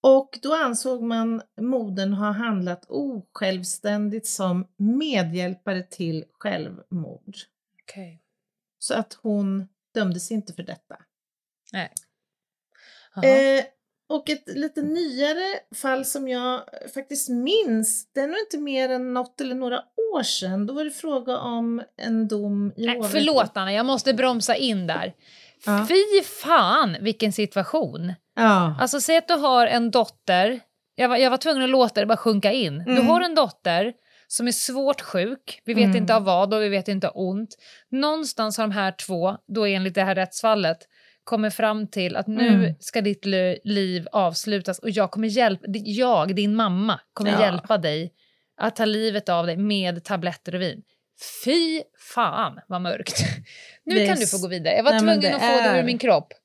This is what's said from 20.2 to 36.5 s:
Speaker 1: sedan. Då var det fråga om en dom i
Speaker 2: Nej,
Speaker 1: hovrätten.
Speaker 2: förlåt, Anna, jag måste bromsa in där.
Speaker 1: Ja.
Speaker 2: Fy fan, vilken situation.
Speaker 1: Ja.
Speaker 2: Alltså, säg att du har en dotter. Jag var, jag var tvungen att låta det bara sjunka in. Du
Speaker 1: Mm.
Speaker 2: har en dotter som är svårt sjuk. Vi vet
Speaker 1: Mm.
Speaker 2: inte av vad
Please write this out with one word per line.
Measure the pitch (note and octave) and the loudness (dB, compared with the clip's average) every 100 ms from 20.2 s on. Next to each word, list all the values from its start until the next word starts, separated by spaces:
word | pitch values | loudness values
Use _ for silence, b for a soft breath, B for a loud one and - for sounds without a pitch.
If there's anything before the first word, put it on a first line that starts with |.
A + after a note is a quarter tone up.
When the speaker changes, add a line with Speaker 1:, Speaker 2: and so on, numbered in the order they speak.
Speaker 1:
sedan. | A3+ - F#3 F#3+ G#3 | -2 -2 -2 -2 -2
Då | |
var | C#4 | -4
det | D4+ | -6
fråga | C#4+ E4 C4+ B3 B3 | -6 -4 -4 -2 -6
om | A#3+ A#3 A#3 A#3 - - | -4 -4 -2 -4 -8 -10
en | - A3+ A3 | -2 0 0
dom | G#3+ G#3 G3+ G3+ - | -2 -2 -2 -2 -2
i | A#3 | -4
Speaker 2:
Nej, | B3 | -2
Speaker 1:
hovrätten. | G#3+ D4+ | 0 2
Speaker 2:
förlåt, | D4 C#4 G3+ - | 4 4 2 -2
Anna, | F#3+ | -2
jag | G3+ B3 | 0 0
måste | C4 - | 0 0
bromsa | A#3 B3+ A#3+ - A3+ | 2 2 0 0 0
in | C4+ G3+ F3 | 0 -2 -2
där. | E3+ F3+ - b b b b - | -4 -6 -10 b b b b 0
Speaker 1:
Ja. | G3+ A3 | 0 4
Speaker 2:
Fy | F4+ G#4 G4 | 4 6 4
fan, | - - C#4 D#4+ F#3 B3+ B3+ D#3+ | 2 -10 2 4 6 4 2 0
vilken | G3+ A3 G#3+ | -4 0 -2
situation. | F#3+ G#3 G3 F#3 D#4 F#3+ D3+ F3 F3+ _ - | 0 -2 -2 0 0 -2 -4 -8 -8 _ 2
Speaker 1:
Ja. | A3+ G3 E3+ C#3+ | 4 6 4 0
Speaker 2:
Alltså, | B3+ C#4+ | -2 0
säg | - E4 | 4 2
att | E4 | 4
du | |
har | E4+ C#4+ B3+ A#3 | 2 4 4 4
en | A#3+ A#3 | 2 2
dotter. | B3 A3 _ - F3+ G3+ B3 _ _ _ - | 2 0 _ 0 2 2 0 _ _ _ -2
Jag | B3 | 2
var, | B3 | 4
jag | C4 | 4
var | C4 | 2
tvungen | D#4+ C#4 | 0 0
att | B3+ | 2
låta | C4 A#3+ - | 4 4 2
det | G#3 | 2
bara | A3+ | 2
sjunka | A3+ G#3 G3+ | 2 2 2
in. | B3+ F#3 C#3+ F3 | 0 -2 -4 0
Du | |
Speaker 1:
Mm. | B3+ B3+ | 4 6
Speaker 2:
har | E4+ | 4
en | F4+ D#4+ | 4 2
dotter | A#3+ - F3+ E3+ G#3+ A#3+ b b b | 0 0 0 0 0 -6 b b b
som | - A#3+ | -4 -2
är | |
svårt | - - C4 C#4 C#4+ | -2 -4 0 0 0
sjuk. | - F#3+ G3 C4 - - - | -2 -2 -2 -6 -12 -14 -2
Vi | |
vet | A#3 | 4
Speaker 1:
Mm. | G3 F#3+ | 4 4
Speaker 2:
inte | F3+ A3 | 4 2
av | |
vad | F#3+ F3+ G3 | 4 2 2